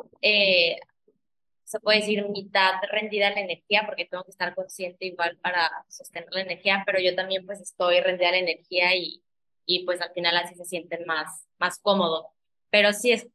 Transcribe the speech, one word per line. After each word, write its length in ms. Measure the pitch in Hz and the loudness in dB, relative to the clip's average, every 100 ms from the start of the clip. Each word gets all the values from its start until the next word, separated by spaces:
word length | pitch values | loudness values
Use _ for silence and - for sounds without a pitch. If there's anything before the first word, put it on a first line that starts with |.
| - _ | -20 _
eh, 540 | 214 208 196 185 170 - - _ _ _ _ _ _ _ | 2 4 4 4 2 0 -10 _ _ _ _ _ _ _
se 140 | - 220 | -12 -4
puede 200 | - 214 | 2 2
decir, 260 | 208 208 202 | 2 0 -2
mitad 420 | 196 196 196 190 185 202 | -6 -2 2 2 2 -2
rendida 380 | 214 214 208 202 | -4 -4 0 0
a 40 | |
la 60 | 202 | 0
energía, 440 | 190 170 - 208 214 | -4 -8 0 0 0
porque 200 | 190 175 | -4 -8
tengo 180 | 180 | -10
que 60 | 185 | -12
estar 240 | - 180 | -8 -6
consciente 520 | 180 190 - 180 180 185 | -6 -8 -10 -12 -8 -10
igual 320 | 180 170 170 | -4 -4 -4
para 280 | 180 180 165 - - | -2 0 0 -2 -14
sostener 400 | - - 170 170 | -20 -16 -14 -8
la 80 | 180 | -6
energía, 400 | 190 175 196 196 190 | -6 -4 0 0 0
pero 140 | 190 | 0
yo 140 | 180 | 2
también, 320 | 180 185 190 185 | 0 -2 -6 -6
pues, 140 | 202 | -12
estoy 400 | - - 180 175 | -12 -2 2 4
rendida 280 | 180 180 175 | 4 2 2
a 40 | |
la 60 | 180 | 2
energía 560 | 180 165 _ 180 175 185 | 0 -4 _ 0 2 2
y, 260 | 160 - _ _ _ _ - | -2 -10 _ _ _ _ -4
y, 180 | 180 | -2
pues, 160 | 180 175 | -2 -4
al 120 | 175 | -6
final 240 | - 170 175 | -4 0 2
así 180 | 175 | 0
se 100 | 175 | -6
sienten 400 | 175 175 165 165 170 | -10 -8 -6 -8 -4
más, 400 | 160 151 - - _ | -4 -6 -12 -20 _
más 200 | 180 - | -4 0
cómodo, 500 | - 196 175 160 - _ _ _ _ | 0 2 2 -2 -6 _ _ _ _
pero 200 | 208 208 | 4 4
sí 200 | 208 247 | 4 2
es 160 | 226 - | 0 -2